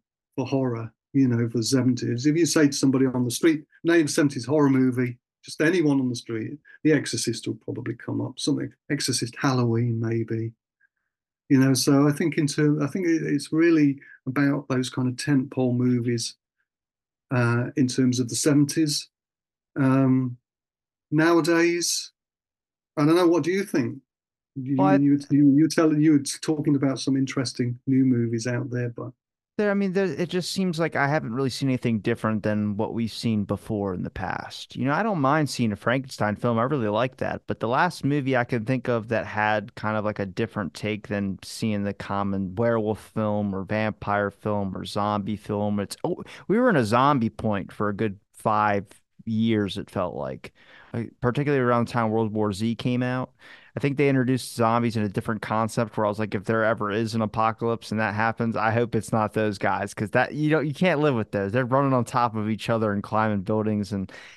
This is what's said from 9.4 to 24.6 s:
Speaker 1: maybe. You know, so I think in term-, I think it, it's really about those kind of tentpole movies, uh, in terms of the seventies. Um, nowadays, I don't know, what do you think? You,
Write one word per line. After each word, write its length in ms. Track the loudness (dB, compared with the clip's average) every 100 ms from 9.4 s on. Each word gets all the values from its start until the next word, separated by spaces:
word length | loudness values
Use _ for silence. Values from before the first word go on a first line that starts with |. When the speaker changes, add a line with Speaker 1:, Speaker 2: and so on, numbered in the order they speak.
| 0 0 0 0 0 -2
Speaker 1:
maybe. 540 | -2 -2 -4 -4 -6 -10 _ _ _ _ _ _ _ _ 2
You 100 | 4
know, 160 | 4
so 340 | 4 4 6 4
I 40 |
think 260 | 2 0 0
in 80 | -2
term-, 360 | 2 2 2
I 40 | 0
think 200 | -2 0
it, 160 | 0
it's 280 | 0 -2 -2
really 460 | 2 4 6 4 2 -8 -14 -6
about 420 | 0 2 0 -2
those 200 | -2 -2
kind 200 | -2 -2
of 80 | -2
tentpole 600 | 0 0 0 0 0 2
movies, 600 | 2 2 0 -2 -4 -12 _ _ _ _ _ _ _ _ -4
uh, 400 | 0 2 2 -2 0
in 120 | 0
terms 320 | 2 2 2
of 80 | -2
the 80 | -2
seventies. 720 | 2 4 2 2 -2 -2 -8 _ _ _ _ _ _
Um, 640 | -2 2 4 4 2 0 -6 _ _ _ _ _ _ -4
nowadays, 1000 | 2 4 4 4 4 2 0 -2 -4 -6 _ _ _ _ _ _ _ _ 0
I 80 |
don't 120 | 4 4
know, 100 | 4
what 160 | 4
do 80 | 2
you 140 | -2
think? 340 | -2 -2 -2 -6 _ _ _ _ _
You, 220 | -10